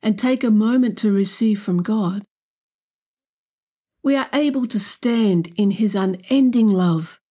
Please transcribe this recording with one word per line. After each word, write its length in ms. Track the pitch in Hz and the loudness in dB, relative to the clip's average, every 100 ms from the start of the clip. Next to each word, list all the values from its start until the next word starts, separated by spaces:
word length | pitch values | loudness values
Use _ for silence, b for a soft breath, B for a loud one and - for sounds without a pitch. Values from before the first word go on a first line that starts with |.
and 160 | 220 208 | -2 -2
take 240 | 254 262 | 0 0
a 80 | 247 | 2
moment 480 | 214 220 254 247 196 | 2 2 2 0 0
to 140 | 214 | 0
receive 500 | 196 196 - 226 208 | 0 0 0 0 -2
from 220 | - 180 | -2 -2
God, 400 | 175 220 185 196 - _ _ _ _ _ _ _ _ _ _ _ _ _ _ _ _ _ | 0 -2 -2 -4 -10 _ _ _ _ _ _ _ _ _ _ _ _ _ _ _ _ _
we 140 | 269 277 | -2 -2
are 120 | - | -2
able 340 | 277 294 269 240 | -2 0 -2 -4
to 140 | 220 | -2
stand 720 | - - 240 233 220 180 170 - | -4 -4 -2 0 2 2 -2 -2
in 140 | 202 | -2
his 240 | 196 214 | 0 -2
unending 720 | 202 190 185 - 269 254 240 220 | 0 -2 -4 -2 2 2 4 2
love 540 | 190 180 160 160 - _ | 4 2 0 -4 -14 _